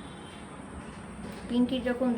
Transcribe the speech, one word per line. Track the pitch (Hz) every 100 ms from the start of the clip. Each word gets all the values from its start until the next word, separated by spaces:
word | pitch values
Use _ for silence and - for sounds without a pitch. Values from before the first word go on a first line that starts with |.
| - - - - - - - - - - - - - - -
পিঙ্কি | 247 247 254 247
যখন | 240 254